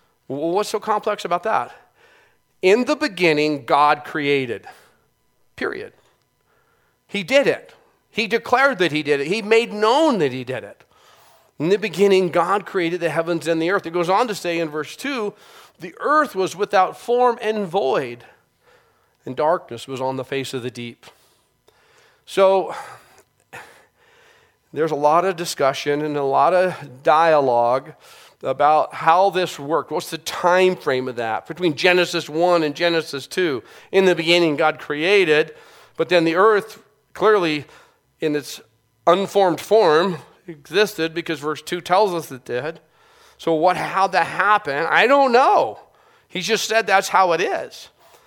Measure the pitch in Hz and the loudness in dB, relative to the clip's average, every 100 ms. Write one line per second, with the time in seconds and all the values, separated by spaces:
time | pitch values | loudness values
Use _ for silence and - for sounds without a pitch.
0 | _ _ - 135 165 185 208 214 214 214 | _ _ -12 -6 -2 -2 -2 -4 -4 -4
1 | 214 208 180 175 220 185 120 - _ _ | -4 -6 -2 -2 -2 -4 -4 -12 _ _
2 | _ _ _ _ _ _ 185 220 247 294 | _ _ _ _ _ _ 2 2 2 -2
3 | 294 180 175 147 151 143 127 147 147 151 | -2 0 2 2 0 -2 0 4 4 2
4 | - 156 143 143 127 98 - - _ _ | -4 -4 -2 -2 -2 -8 -14 -20 _ _
5 | _ _ _ _ _ - - - 101 _ | _ _ _ _ _ -10 -8 -8 -14 _
6 | _ _ _ _ _ _ _ _ _ _ | _ _ _ _ _ _ _ _ _ _
7 | _ 202 170 277 214 127 - - _ _ | _ -8 0 2 2 0 -6 -20 _ _
8 | _ - 220 427 - 247 269 208 175 151 | _ -6 -2 -2 2 2 4 2 0 0
9 | 143 143 143 220 208 226 233 208 214 269 | 0 -2 -2 -4 2 2 2 0 2 4
10 | 320 226 143 127 123 123 101 - _ _ | 2 2 -2 -4 -8 -10 -12 -18 _ _
11 | _ _ _ _ _ - 156 202 202 160 | _ _ _ _ _ -6 0 0 0 2
12 | 196 190 180 175 170 202 - 190 165 175 | 4 4 4 0 0 -2 -2 -4 -4 -2
13 | 160 147 165 170 151 165 165 196 170 170 | -2 -2 -2 -2 -2 0 0 -2 -2 -4
14 | 170 196 247 190 175 170 165 151 143 - | 0 0 0 -4 -4 -4 -4 -6 -10 -10
15 | 269 269 208 - - - - _ 175 - | -8 -6 -8 -10 -20 -20 -20 _ -18 -6
16 | 233 302 294 190 180 156 202 202 180 151 | 0 2 0 -2 -4 -4 0 2 2 -2
17 | - 240 247 226 214 220 190 175 131 190 | -2 2 2 0 -4 -4 -4 -2 0 -2
18 | 127 120 - _ _ _ _ _ _ _ | -4 -10 -20 _ _ _ _ _ _ _
19 | _ _ - 127 151 175 175 117 - 131 | _ _ -10 -2 0 -2 -4 -14 -10 -6
20 | 131 131 127 139 131 131 123 120 120 113 | -6 -6 -6 -8 -6 -8 -8 -10 -14 -16
21 | - _ _ _ _ _ _ _ _ _ | -20 _ _ _ _ _ _ _ _ _
22 | _ _ - - 190 196 160 - - - | _ _ -6 2 4 4 0 -8 -14 -20
23 | _ _ _ _ _ - - - _ _ | _ _ _ _ _ -20 -20 -20 _ _
24 | _ _ _ _ _ _ _ 139 160 147 | _ _ _ _ _ _ _ -4 -2 0
25 | 147 165 185 170 170 - 139 135 147 147 | 2 2 0 -2 -6 -2 -2 0 -4 -4
26 | 151 147 139 139 147 180 185 - 143 127 | -4 -4 0 2 2 2 0 -4 -14 -4
27 | 160 151 165 151 135 120 117 131 151 - | 2 4 4 4 4 2 2 0 -4 -18
28 | - - - _ 135 135 147 156 - - | -20 -20 -20 _ -6 2 4 4 0 -2
29 | 160 175 196 175 175 - 143 151 131 160 | 2 4 4 0 -4 -6 -4 -4 -4 -6
30 | - 160 - - 180 180 185 180 - 127 | -8 -10 -10 -2 2 4 4 2 -2 -2
31 | 127 117 113 110 - 160 180 139 180 180 | -4 -6 -6 -6 -8 -4 -4 0 2 4
32 | 175 170 151 151 175 175 151 139 170 165 | 2 -2 -4 0 2 2 0 -2 0 0
33 | 156 139 - - 175 127 - - - 190 | -4 -8 -8 -2 -2 -2 -8 -20 -2 2
34 | 190 165 165 175 165 143 156 147 - 147 | 4 4 2 2 2 2 0 -2 -6 -4
35 | 170 202 170 151 156 - - - - - | 0 2 4 2 0 -6 -20 -20 -12 -6
36 | 156 175 165 165 214 208 - - _ _ | 0 2 2 4 4 2 -2 -12 _ _
37 | _ - 202 214 170 151 131 - _ _ | _ 0 2 4 2 -4 -8 -20 _ _
38 | _ _ 160 147 131 - - _ _ _ | _ _ -4 -4 -8 -16 -20 _ _ _
39 | - 185 190 202 190 151 - 214 185 151 | 2 2 2 2 2 0 0 2 4 4
40 | 190 156 - _ - 156 - 165 214 - | 0 -4 -12 _ -20 -20 -6 -2 -2 -2
41 | 160 160 165 156 147 147 - 180 - 180 | -6 -6 -8 -6 -6 -8 -8 -8 0 0
42 | 208 175 151 127 - 123 147 170 _ _ | 2 -2 -8 -14 -8 -8 -8 -12 _ _
43 | _ _ _ - - 160 175 180 156 175 | _ _ _ -8 -2 0 2 0 -2 -2
44 | 190 180 165 156 196 208 - 139 165 160 | 0 0 -2 0 2 2 0 -4 0 2
45 | 226 285 269 240 302 - 120 101 - _ | 4 4 4 4 4 2 0 -6 -18 _
46 | _ _ _ 180 175 214 - 220 208 196 | _ _ _ -8 -4 -2 0 0 2 2
47 | 190 185 190 165 202 381 131 - - _ | 2 2 2 2 -2 -4 -8 -14 -20 _
48 | _ _ | _ _